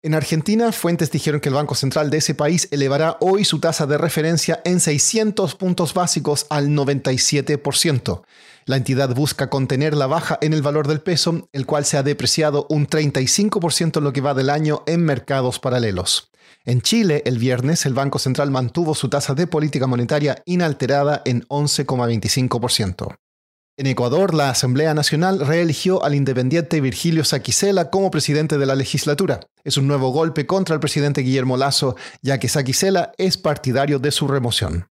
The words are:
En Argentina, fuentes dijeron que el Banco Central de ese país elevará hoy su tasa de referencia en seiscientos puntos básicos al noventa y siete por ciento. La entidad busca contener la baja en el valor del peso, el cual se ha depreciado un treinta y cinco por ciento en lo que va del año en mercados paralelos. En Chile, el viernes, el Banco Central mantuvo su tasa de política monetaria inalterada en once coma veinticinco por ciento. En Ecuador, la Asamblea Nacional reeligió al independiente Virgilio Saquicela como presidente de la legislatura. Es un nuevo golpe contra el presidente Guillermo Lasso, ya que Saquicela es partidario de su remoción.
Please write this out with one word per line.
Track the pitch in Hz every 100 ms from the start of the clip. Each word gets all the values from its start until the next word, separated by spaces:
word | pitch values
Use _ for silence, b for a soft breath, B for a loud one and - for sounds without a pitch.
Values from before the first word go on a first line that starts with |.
En | 156
Argentina, | 156 139 160 151 220 233
fuentes | - 170 170 160
dijeron | 151 - 147
que | 143
el | 131
Banco | 147
Central | 131 135 156 151
de | 151
ese | 160 151
país | 147 175 -
elevará | 147 135 139 160 -
hoy | 175 196
su | 202 156
tasa | 165 156 143
de | 147
referencia | 160 - 156 170 - 175
en | 175 180
seiscientos | 170 147 - 220 214 202 185 -
puntos | 185 175 165 185
básicos | 175 160 147 147 -
al | 151 143 147
noventa | 135 139 135
y | 131
siete | - 147 135 147
por | 143 -
ciento. | 170 131 - 85 B B B B -
La | 131
entidad | 123 131 135
busca | 123 147 - 135
contener | 139 131 135 151 151
la | 131
baja | 160 156 160
en | 156
el | 156
valor | 143 151 143
del | 156
peso, | - 170 175 165 -
el | 139 131
cual | 151 143
se | 147
ha |
depreciado | 139 143 123 - 151 143 -
un | 151 143
treinta | 156 147 135
y | 131
cinco | - 208 208
por | 165
ciento | - 165 156
en | 143
lo |
que | 135
va | 135
del | 131 135
año | 147 151 151 -
en | 170 165
mercados | 131 - 135 127 -
paralelos. | 135 123 113 92 - - - b b b -
En | 123
Chile, | - 226 202 147 -
el | 123
viernes, | 127 123 131 165 147
el |
Banco | 127 139 -
Central | 131 131 143
mantuvo | 135 123 - 165 151
su | 127
tasa | 143 143 139
de | 175
política | 156 151 143 131
monetaria | 123 117 151 147 - -
inalterada | 180 165 139 127 139 143 143 -
en | 120 -
once | 143 147 - 139
coma | 131 117
veinticinco | 113 101 - 127 120
por | 120
ciento. | - 101 90 - - _ _ _ _ _ -
En | 135
Ecuador, | 117 120 151 196
la | 160 139
Asamblea | 120 127 127 160 151
Nacional | 139 151 180 190 143
reeligió | 165 170 139 185 185
al | 147 143
independiente | 135 127 127 170 160 160
Virgilio | 131 - 165 165
Saquicela | - 139 - - 196 190 160
como | 190 190
presidente | 160 139 147 156 147
de | 135
la |
legislatura. | 135 131 147 - 143 185 113 - _
Es | 151 135
un | 135
nuevo | 143 131
golpe | 135 165 151 131
contra | 190 180
el | 156
presidente | 139 151 143 143
Guillermo | 127 135 127 127
Lasso, | 139 - 143 - B B
ya | 131 135
que | 127
Saquicela | 156 131 131 190 190 - -
es | 190 -
partidario | 160 143 131 123 143 143
de | 143
su | - 143
remoción. | 139 120 - 90 82 -